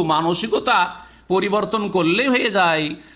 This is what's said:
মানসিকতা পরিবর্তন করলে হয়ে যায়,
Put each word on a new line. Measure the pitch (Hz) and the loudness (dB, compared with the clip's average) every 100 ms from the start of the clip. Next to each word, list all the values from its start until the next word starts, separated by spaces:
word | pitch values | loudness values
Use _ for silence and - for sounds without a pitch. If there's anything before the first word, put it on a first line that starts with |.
মানসিকতা | 165 156 165 170 226 - - 214 175 - - - - | 2 0 0 -2 -2 -2 0 0 0 -4 -20 -16 -2
পরিবর্তন | 190 196 208 202 220 208 | 0 0 -2 -2 -4 -2
করলে | 185 165 196 269 | 0 2 2 2
হয়ে | 247 240 | 2 0
যায়, | 196 175 160 151 - - | 2 2 2 -2 -8 -16